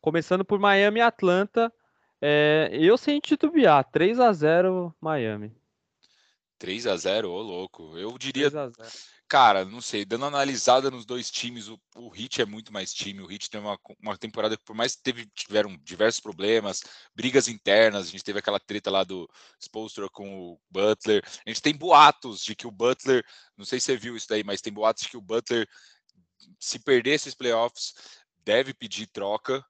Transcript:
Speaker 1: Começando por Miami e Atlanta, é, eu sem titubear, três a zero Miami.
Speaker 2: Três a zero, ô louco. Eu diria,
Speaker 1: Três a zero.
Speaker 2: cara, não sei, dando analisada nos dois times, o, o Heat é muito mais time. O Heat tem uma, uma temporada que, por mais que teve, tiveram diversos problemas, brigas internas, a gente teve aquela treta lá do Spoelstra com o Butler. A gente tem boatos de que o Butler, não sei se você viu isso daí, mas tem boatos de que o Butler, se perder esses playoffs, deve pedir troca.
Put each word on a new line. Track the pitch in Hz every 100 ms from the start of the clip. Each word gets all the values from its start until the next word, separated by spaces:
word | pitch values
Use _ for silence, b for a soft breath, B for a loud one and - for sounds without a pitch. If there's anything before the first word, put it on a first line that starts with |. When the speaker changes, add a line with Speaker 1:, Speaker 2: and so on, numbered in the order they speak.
Speaker 1:
Começando | - 165 156 185
por | 190 202
Miami | 202 196 202 214
e |
Atlanta, | 233 - 185 180 202 - 233 _ _ _ _ _
é, | 143 147 151 156 147
eu | 120 165 240
sem | - 294
titubear, | - 311 302 330 226 143 131
três | 151 180 233
a | 240
zero | 180 151 165 185 185 175 -
Miami. | 160 151 113 104 104 110 _ _ _ _ _ _ _ _ _ _
Speaker 2:
Três | 87 101 120
a | 90
zero, | 92 104 104
ô | 87
louco. | 110 90 95 - 80 80
Eu | 104 127
diria, | 135 131 143
Speaker 1:
Três |
a | 147 135
zero. | 117 113 B B B _
Speaker 2:
cara, | 143 120 98
não | 95 117
sei, | - 107
dando | 98 117
analisada | 139 143 139 127 127 127 135
nos | 127
dois | 110 123 117
times, | - 123 120 101
o, | 110 _ -
o | 120
Heat | 95 120 -
é | 110
muito | 107 107
mais | 104 95
time. | - 101 98
O | 92
Heat | 104 -
tem | 107
uma, | 104 101 _ 101
uma | - 98
temporada | 113 110 107 110
que, |
por | _
mais | 110 123
que | -
teve, | - 117 110
tiveram | - - 104 104 92
diversos | - 90 107 113
problemas, | 107 87 101 113 104 92 B B B
brigas | - 127 131 120
internas, | 110 - 101 113 101 87
a |
gente | 92
teve | - 101
aquela | 104 101
treta | _ 104 101
lá | 98
do | 92 92 80 b b b
Spoelstra | - 110 110 - 98
com | - 101 95 87
o | 85 _
Butler. | 95 104 107 - 104 - B
A | -
gente | 113
tem | 151 151
boatos | 170 156 147 - 131 101
de | -
que | 110 120
o |
Butler, | 98 117 127 135 127 - b b _
não | 101
sei | 127
se | -
você | 127
viu | 113 117
isso | -
daí, | 107
mas | 101 98
tem | -
boatos | 101 110 113
de | -
que | 123
o |
Butler, | 95 113 - 120 107 b b b b _ _ _ _ _
se | - 123
perder | 117 127 120
esses | 151 143
playoffs, | - 123 113 117 - - - B B B _
deve | - 110 135
pedir | - 117 101 107
troca. | - 98 107 - 135